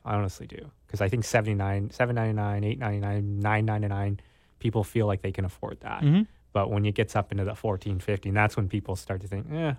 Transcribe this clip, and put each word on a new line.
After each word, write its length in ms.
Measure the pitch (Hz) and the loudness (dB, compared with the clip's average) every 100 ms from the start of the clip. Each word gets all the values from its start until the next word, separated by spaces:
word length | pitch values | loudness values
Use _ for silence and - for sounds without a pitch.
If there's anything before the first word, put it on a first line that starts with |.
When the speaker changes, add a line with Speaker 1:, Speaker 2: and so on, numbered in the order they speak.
Speaker 1:
I 100 | - | -2
honestly 320 | 104 95 - - | 0 -2 -4 -12
do. 240 | - - - _ | -14 -16 -20 _
'Cause 120 | 101 | -2
I 60 | 98 | 0
think 160 | 120 | 0
seventy-nine, 680 | - 117 107 101 98 101 107 | 2 2 2 2 0 0 -2
seven 260 | - 123 120 | 0 0 2
ninety-nine, 480 | 113 107 104 101 | 0 0 0 0
eight 140 | 104 131 | 0 -2
ninety-nine, 600 | 110 101 101 104 101 101 | -2 -2 -2 0 -2 0
nine 260 | 104 107 110 | 2 2 2
ninety-nine, 540 | 107 104 98 101 101 - _ _ _ | 0 0 0 -2 -2 -8 _ _ _
people 240 | 117 110 | 0 0
feel 220 | 101 117 107 | 0 2 2
like 160 | 98 | 0
they 100 | 98 | -2
can 120 | 95 | -2
afford 340 | 95 - 107 - | -4 -6 -10 -10
that. 220 | - - | -8 0
Speaker 2:
Mm-hmm. 200 | 147 175 220 - _ | 4 6 4 -4 _
Speaker 1:
But 180 | 101 98 | 0 2
when 140 | 104 104 | 2 2
it 80 | |
gets 200 | 101 107 | 2 2
up 160 | 107 - | 0 0
into 140 | 101 | -2
the 100 | 98 | -2
fourteen, 440 | 107 110 95 104 92 | -2 -2 -2 -2 -4
fifteen, 340 | - 98 98 | -2 -2 0
that's 220 | 101 107 - | 2 2 2
when 120 | 95 | 0
people 280 | 104 - 92 | -2 -4 -6
start 240 | - 95 | -6 -6
to 60 | 98 | -6
think, 180 | 98 131 | -8 -4
"Eh." 220 | 151 160 | -2 -2